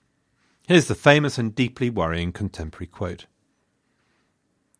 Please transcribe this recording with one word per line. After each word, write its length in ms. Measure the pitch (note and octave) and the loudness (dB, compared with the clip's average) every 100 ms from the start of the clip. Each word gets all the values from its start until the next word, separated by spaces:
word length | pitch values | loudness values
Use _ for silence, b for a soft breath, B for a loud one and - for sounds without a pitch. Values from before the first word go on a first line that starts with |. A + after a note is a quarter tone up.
| _ _ _ _ _ _ - | _ _ _ _ _ _ 2
Here's 220 | F3 B2+ | 4 4
the 80 | G#2+ | 2
famous 420 | D3 D3 D3 - | 4 4 2 -4
and 160 | A2+ | -4
deeply 360 | G#2+ B2 - B2 | -2 -2 -2 -4
worrying 420 | G#2+ E2 E2 F2 | -2 -4 -2 -6
contemporary 560 | - G2 - D#2+ - F2 | -6 -8 -8 -12 -12 -16
quote. 380 | - F2+ F#2 - _ _ _ _ _ _ _ _ _ _ _ _ _ _ | -10 -10 -10 -18 _ _ _ _ _ _ _ _ _ _ _ _ _ _